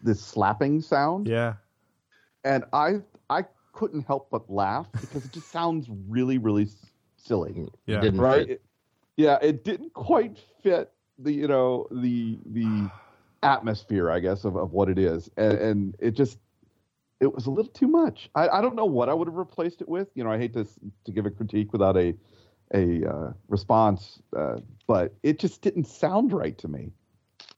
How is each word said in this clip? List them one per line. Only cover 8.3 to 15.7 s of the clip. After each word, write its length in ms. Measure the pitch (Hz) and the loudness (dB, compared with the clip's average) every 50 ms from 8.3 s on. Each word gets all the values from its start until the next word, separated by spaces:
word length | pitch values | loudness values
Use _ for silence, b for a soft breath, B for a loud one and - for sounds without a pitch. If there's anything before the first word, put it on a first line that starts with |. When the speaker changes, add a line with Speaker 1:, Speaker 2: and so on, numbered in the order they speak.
| 131 143 113 120 | 4 4 2 0
Speaker 3:
fit. 140 | 127 - _ _ _ _ _ _ _ _ _ _ - - | -4 -10 _ _ _ _ _ _ _ _ _ _ 0 2
Speaker 1:
Yeah, 160 | 156 151 139 127 | 4 6 6 4
it 220 | 139 151 156 127 - | 4 2 0 0 -2
didn't 300 | 202 226 - 285 330 - | -6 -6 -6 -6 -12 -14
quite 440 | - 127 - 349 269 226 226 202 - - _ _ _ - | -8 0 2 2 2 2 0 -6 -16 -20 _ _ _ 0
fit 280 | 202 175 165 190 - _ _ _ _ _ - | 2 2 2 0 -4 _ _ _ _ _ -8
the, 120 | 131 147 | -4 -2
you 160 | 147 143 147 143 | -2 0 2 2
know, 400 | 143 131 127 127 127 123 - - | 4 4 4 4 2 0 -2 -6
the, 460 | - 127 123 123 120 120 117 113 113 - - | -6 -2 0 0 0 0 -2 -4 -6 -8 -8
the 440 | - - 117 113 110 107 107 101 98 95 B B B B | -8 -4 -2 0 0 0 0 -2 -4 -6 B B B B
<sighs> 280 | B B B B B - | B B B B B 2
atmosphere, 680 | 143 139 - 110 110 107 104 - - 110 98 87 82 | 2 2 2 0 -2 -4 -4 -4 -4 -2 0 2 2
I 100 | 82 90 | 0 0
guess, 240 | 87 90 98 98 98 | 0 0 -2 -2 -2
of, 100 | 107 92 | -4 -4
of 160 | 90 87 90 78 | -2 -4 -4 0
what 160 | 98 98 95 | 0 0 2
it 80 | 92 92 | 2 2
is. 300 | 95 87 80 82 82 - - - | 2 2 0 -2 -6 -8 -4 0
And, 160 | 107 107 104 - | 2 2 2 2
and 380 | 98 110 | 0 0